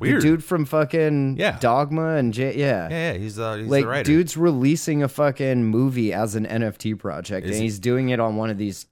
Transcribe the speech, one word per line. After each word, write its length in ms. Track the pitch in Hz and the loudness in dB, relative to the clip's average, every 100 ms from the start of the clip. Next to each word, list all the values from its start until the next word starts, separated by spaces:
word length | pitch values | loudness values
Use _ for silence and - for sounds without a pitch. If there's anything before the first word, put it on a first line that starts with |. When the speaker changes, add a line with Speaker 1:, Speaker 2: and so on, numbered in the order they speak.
Speaker 1:
Weird. 160 | 120 143 | 0 4
Speaker 2:
The 60 | 151 | 4
dude 160 | 160 | 2
from 200 | - 175 | 0 -2
fucking 720 | 139 156 147 165 156 147 135 135 | 0 0 2 2 2 2 0 0
Speaker 1:
Yeah. 240 | 196 120 | -2 0
Speaker 2:
Dogma 560 | 120 127 143 160 160 156 | 2 2 2 0 0 2
and 180 | 120 | 0
J-, 220 | 110 135 117 | 0 -2 0
yeah. 320 | 143 104 80 | 0 0 -2
Speaker 1:
Yeah, 220 | 165 165 | -4 -4
yeah, 60 | 95 | -4
he's, 200 | 107 104 | -6 -6
uh, 160 | 113 | -6
he's 140 | 107 110 | -4 0
Speaker 2:
Like, 160 | 139 | 2
Speaker 1:
the 40 | 117 | 2
writer. 140 | 135 | 0
Speaker 2:
dude's 340 | 135 160 175 156 | 2 2 2 2
releasing 680 | 170 135 135 160 - 147 | 2 4 2 2 0 0
a 40 | 135 | 0
fucking 560 | - 147 131 135 123 | 0 0 0 0 2
movie 480 | 113 110 135 123 110 | 2 2 2 2 0
as 220 | 92 110 | 0 -2
an 100 | 110 | -2
N 200 | 107 113 | -4 -2
F 120 | 110 - | -4 -4
T 160 | 110 104 | -6 -6
project, 500 | 101 76 87 95 90 | -6 -8 -8 -6 -4
Speaker 1:
Is 60 | |
Speaker 2:
and 60 | 107 | -2
Speaker 1:
he 80 | 113 | -2
Speaker 2:
he's 120 | 101 | -2
doing 300 | 120 123 127 | 0 0 0
it 100 | 120 | 0
on 160 | 113 | 0
one 160 | 107 110 | -2 -4
of 80 | 101 | -2
these, 280 | 104 92 - | -4 -6 -14